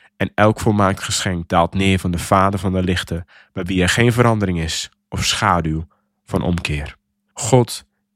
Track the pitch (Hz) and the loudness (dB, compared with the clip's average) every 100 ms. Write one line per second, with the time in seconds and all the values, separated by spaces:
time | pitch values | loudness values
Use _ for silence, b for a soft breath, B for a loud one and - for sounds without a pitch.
0 | b _ 95 - 107 107 117 104 98 92 | b _ -4 2 2 4 0 2 2 0
1 | - - 104 87 85 90 85 95 95 95 | -4 -4 -2 -4 0 0 2 2 2 2
2 | 92 87 - 98 98 98 95 92 90 90 | 0 -4 2 2 4 0 -2 -2 0 -2
3 | - 85 80 b b - 90 95 90 - | -4 -8 -10 b b -10 -4 0 0 2
4 | 120 117 117 110 95 87 80 - - _ | 2 4 2 2 0 -2 -4 -6 -10 _
5 | _ 90 92 - 107 87 80 78 82 _ | _ -6 -4 -2 0 0 0 -4 -8 _
6 | _ _ _ 95 85 87 - 73 76 - | _ _ _ -4 -2 -2 -4 -6 -8 -14
7 | _ _ _ - 113 131 117 - - _ | _ _ _ -10 2 2 2 -4 -14 _
8 | _ | _